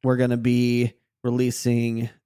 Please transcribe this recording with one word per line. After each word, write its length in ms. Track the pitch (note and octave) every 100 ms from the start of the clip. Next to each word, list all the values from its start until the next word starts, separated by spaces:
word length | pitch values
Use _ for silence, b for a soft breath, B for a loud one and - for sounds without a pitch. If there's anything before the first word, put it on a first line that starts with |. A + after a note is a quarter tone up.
we're 140 | C3 B2+
gonna 180 | B2+ A#2+
be 580 | A#2+ B2 B2 A#2+ A#2+ _ _ _
releasing 840 | B2 B2 B2+ - B2 A#2 A#2 A2+ A#2 _